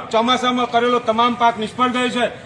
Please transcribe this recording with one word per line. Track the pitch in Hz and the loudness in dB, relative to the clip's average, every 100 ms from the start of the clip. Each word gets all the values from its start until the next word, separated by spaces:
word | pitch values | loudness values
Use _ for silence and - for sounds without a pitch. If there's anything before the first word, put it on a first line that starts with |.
| - | 0
ચોમાસામાં | 226 233 247 247 247 240 | 0 2 2 0 0 0
કરેલો | 233 240 240 | 0 2 2
તમામ | 233 220 240 | 0 2 0
પાક | 233 233 214 | 2 2 2
નિષ્ફળ | 220 - 254 | -4 -2 0
ગયો | 247 240 | 0 -2
છે. | 226 233 - | -2 -2 -4